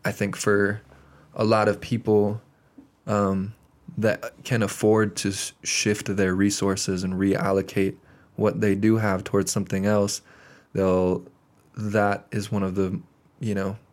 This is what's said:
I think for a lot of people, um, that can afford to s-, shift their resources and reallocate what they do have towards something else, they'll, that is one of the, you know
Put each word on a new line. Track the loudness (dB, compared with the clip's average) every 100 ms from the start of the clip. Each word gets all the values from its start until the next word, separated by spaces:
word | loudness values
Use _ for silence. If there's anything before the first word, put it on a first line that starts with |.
| -6
I |
think | -4 -6 -2
for | 0 2 2 -2 -12 -20 -20 -20 _ -2
a |
lot | 2 4 4
of | 0
people, | -4 -4 2 4 4 -2 -12 _ _ -20 -20 _ -2
um, | 0 2 0 -4 -10 _ _ -12 -2
that | 0 0 -8 -14 -2
can | 0
afford | 0 2 4 4 2 0
to | -4
s-, | -4 -8 _
shift | -6 -2 0 -2 -2 0
their | 0
resources | 2 2 2 -2 -2 -2 -4
and | -4 0
reallocate | 0 2 2 0 0 -2 -2 -4 _ -20 _ -2
what | 0 2
they | 0 2
do | 2 2
have | 2 -2 0
towards | 0 0
something | -4 -2 -2 2
else, | 2 0 -4 _ -20 -20 -20 _
they'll, | -2 2 2 2 -2 -6 _ _ _ _ -8
that | -2 2 2 0 -6
is | -8 -4
one | -2
of | -2 0
the, | -2 -2 -10 _ _ _
you | -4 -2
know | -4 -6 _